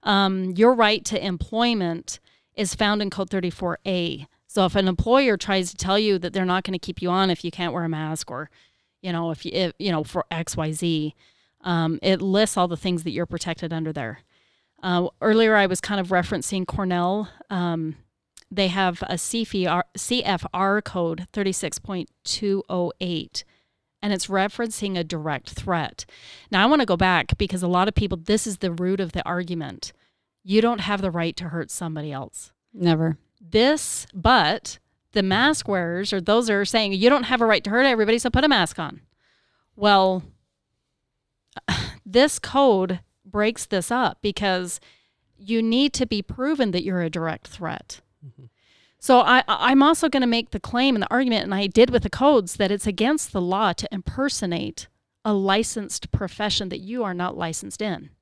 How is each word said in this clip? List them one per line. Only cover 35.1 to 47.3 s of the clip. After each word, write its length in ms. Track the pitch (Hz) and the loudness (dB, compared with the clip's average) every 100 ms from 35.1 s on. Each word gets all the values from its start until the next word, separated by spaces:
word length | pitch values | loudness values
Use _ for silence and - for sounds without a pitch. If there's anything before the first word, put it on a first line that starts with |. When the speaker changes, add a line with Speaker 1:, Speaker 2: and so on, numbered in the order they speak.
Speaker 1:
the 100 | 214 | -2
mask 440 | 190 190 269 311 - | 2 4 2 2 -2
wearers 440 | 196 170 175 202 | -2 0 -2 -2
or 80 | 196 | -2
those 260 | 175 220 233 | 2 2 4
that 60 | |
are 100 | 202 | 0
saying, 280 | 202 226 214 | 2 0 0
"You 160 | 190 214 | 4 4
don't 140 | 285 | 4
have 160 | 226 254 | 2 2
a 60 | 226 | 4
right 180 | 208 | 4
to 60 | - | 2
hurt 160 | 220 269 | 2 4
everybody, 320 | 233 208 233 | 4 2 2
so 120 | 240 | 2
put 140 | 233 | 2
a 40 | 302 | 4
mask 300 | 254 170 - | 4 2 -2
on." 220 | 156 - _ _ _ _ _ _ _ - | -8 -10 _ _ _ _ _ _ _ 0
Well, 460 | 208 196 190 185 - _ _ _ _ _ _ _ _ _ _ _ _ - - | 4 6 6 2 -4 _ _ _ _ _ _ _ _ _ _ _ _ -14 -4
<sighs> 360 | - - - - | -4 -4 -10 0
this 320 | 208 294 - | 4 4 2
code 600 | - - 277 202 185 180 - _ | -2 4 6 4 2 -4 -8 _
breaks 420 | - 208 208 226 - | -8 0 0 0 -2
this 240 | 196 175 | -2 0
up 280 | 247 240 - | 0 0 0
because 580 | 214 196 202 185 180 - _ _ _ _ _ _ | -4 -2 0 0 -2 -8 _ _ _ _ _ _
you 260 | 196 226 | -2 0
need 300 | 226 233 285 | 2 2 2
to 120 | - 254 | 0 -2
be 160 | 208 | -2
proven 480 | 190 180 269 302 233 | -6 -6 -2 0 0
that 120 | 180 | 0
you're 180 | 180 180 | -2 -2
a 80 | 165 | -2
direct 380 | 165 165 | -2 -6